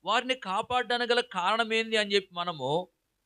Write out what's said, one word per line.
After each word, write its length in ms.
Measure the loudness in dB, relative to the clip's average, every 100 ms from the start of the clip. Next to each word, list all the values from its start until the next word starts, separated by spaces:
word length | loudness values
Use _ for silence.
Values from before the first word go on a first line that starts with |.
| -2
వారిని 300 | 0 0 -4
కాపాడడానికి 760 | -4 -4 -2 -2 0 0 2
గల 60 | 2
కారణం 540 | 2 -2 0 0 0
ఏంది 240 | 0 0 0
అని 180 | 2 0
చెప్పి 140 | 0
మనము 540 | -6 -4 -2 0 0 -2 _ _ _